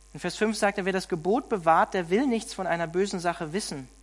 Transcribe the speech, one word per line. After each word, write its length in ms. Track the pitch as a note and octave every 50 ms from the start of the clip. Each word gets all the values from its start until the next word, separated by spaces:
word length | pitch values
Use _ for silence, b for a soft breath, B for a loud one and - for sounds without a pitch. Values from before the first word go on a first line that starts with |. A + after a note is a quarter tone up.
| - - -
In 60 | D3
Vers 160 | - F3+ -
fünf 200 | - G#3+ A3 G#3+
sagt 220 | G#3+ G#3+ G3+ G3+ G#3
er, 80 | F3+
"Wer 80 | F#3+ F#3
das 140 | F#3+ F#3 -
Gebot 420 | F#3 D#3+ D3+ F3+ G#3+ C#4 - -
bewahrt, 420 | A#3 F#3+ D#3+ E3 D#3+ F3 G#3+ -
der 160 | - F#3+ F3 D#3+
will 180 | F#3 A3 D4
nichts 280 | C4+ A#3 A3 - - -
von 120 | - F#3
einer 200 | D#3+ E3 E3+ E3+
bösen 340 | D#3+ E3 F#3 G3+ G3+ - F3+
Sache 320 | E3 F3 E3+ - E3+ D3+
wissen. 340 | D#3 G#3 - - D#3+ C#3 C3 - - -